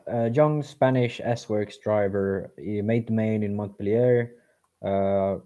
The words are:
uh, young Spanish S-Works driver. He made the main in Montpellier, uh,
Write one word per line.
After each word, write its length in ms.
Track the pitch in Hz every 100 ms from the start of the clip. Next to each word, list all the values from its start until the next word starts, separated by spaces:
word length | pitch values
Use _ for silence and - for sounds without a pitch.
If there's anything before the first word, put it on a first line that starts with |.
| -
uh, 120 | 117
young 380 | 117 127 151 151
Spanish 580 | 135 - 131 131 120 -
S-Works 560 | 117 120 - 107 104 -
driver. 720 | 107 107 101 101 98 95 - -
He 240 | 82 104
made 240 | 104 117 113
the 60 |
main 300 | 113 110 107
in 120 | 104
Montpellier, 800 | 101 101 - 101 113 123 120 120 - _ _ _ _
uh, 500 | 98 98 98 98 98 95